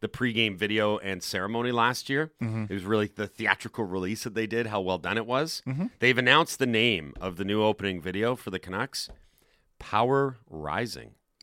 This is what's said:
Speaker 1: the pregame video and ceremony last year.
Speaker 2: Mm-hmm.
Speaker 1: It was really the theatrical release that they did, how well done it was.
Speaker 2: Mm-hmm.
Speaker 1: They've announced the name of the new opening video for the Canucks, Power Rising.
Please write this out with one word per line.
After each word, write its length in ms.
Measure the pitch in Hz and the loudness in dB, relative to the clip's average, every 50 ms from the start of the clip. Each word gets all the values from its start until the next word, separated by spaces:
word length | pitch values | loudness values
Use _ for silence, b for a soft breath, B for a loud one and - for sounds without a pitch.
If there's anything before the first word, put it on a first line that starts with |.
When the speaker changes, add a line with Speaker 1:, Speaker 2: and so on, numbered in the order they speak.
Speaker 1:
the 80 | - - | -8 -8
pregame 460 | - - 123 123 110 113 113 107 95 | -4 -2 -2 0 2 2 0 0 0
video 420 | 85 104 101 107 110 107 104 107 101 | -2 -2 0 2 2 4 2 2 0
and 240 | - 98 95 90 - | -2 -4 -6 -6 -6
ceremony 480 | - - 95 92 101 113 117 120 123 | -4 -4 -2 -2 -2 -2 -2 -2 0
last 380 | 123 120 113 120 123 - - - | 2 2 2 2 2 0 -4 -2
year. 220 | 139 143 156 160 - _ 120 | -2 -2 -2 -2 -4 _ -4
Speaker 2:
Mm-hmm. 220 | 113 110 110 107 104 | -4 -2 -4 -4 -4
Speaker 1:
It 40 | 98 | -4
was 100 | 101 90 | -6 0
really 240 | 98 110 107 104 104 | 2 2 2 2 0
the 200 | - - 107 98 | -2 -6 -8 -8
theatrical 580 | - - 113 104 95 - - 113 - - 110 | -6 -4 0 0 0 0 0 -8 -6 -4 -4
release 380 | 92 90 95 92 92 110 110 - | -2 -2 -2 -2 -2 -4 -4 -6
that 100 | 123 98 | -6 -4
they 100 | 110 113 | -4 -4
did, 220 | 104 113 117 120 110 | -2 -2 -2 -2 0
how 140 | 107 101 | -2 -2
well 160 | 95 92 92 87 | 0 0 0 0
done 180 | 78 90 101 113 | 0 -2 -2 -2
it 80 | 110 | 0
was. 380 | 113 123 135 151 170 - - - | 0 0 0 0 -2 -4 -6 -6
Speaker 2:
Mm-hmm. 200 | 131 131 143 185 247 - _ | -6 -4 -4 -4 -6 -4 _
Speaker 1:
They've 200 | - 123 127 120 | 2 4 4 4
announced 420 | 127 123 139 156 170 - - - | 6 6 8 6 6 4 0 0
the 80 | 135 123 | 0 2
name 480 | 117 110 113 120 107 85 76 69 - - | 4 4 4 4 4 2 -2 -6 -10 -6
of 180 | 87 95 87 85 | -6 -6 -4 -2
the 80 | 98 | -2
new 180 | 98 104 107 107 | 0 2 4 4
opening 380 | 107 104 - 101 98 92 87 | 4 2 2 0 -2 -2 -2
video 340 | 78 92 90 101 110 120 127 | -4 -4 -2 0 0 0 0
for 160 | 117 - 107 | -2 -4 -6
the 80 | 95 92 | -6 -6
Canucks, 500 | - 92 92 101 123 135 - - - - - - - _ _ _ _ _ _ _ _ _ _ _ | -6 -4 -4 -4 -4 -4 -4 -8 -8 -8 -12 -20 -20 _ _ _ _ _ _ _ _ _ _ _
Power 580 | - - - 107 117 127 135 139 139 135 127 117 _ _ | -10 -2 2 2 4 4 4 2 2 0 -2 -8 _ _
Rising. 640 | - 78 76 73 76 98 120 113 - - 57 - 107 _ _ _ _ _ | -12 -8 -6 -4 -2 -2 -2 -4 -6 -10 -14 -16 -18 _ _ _ _ _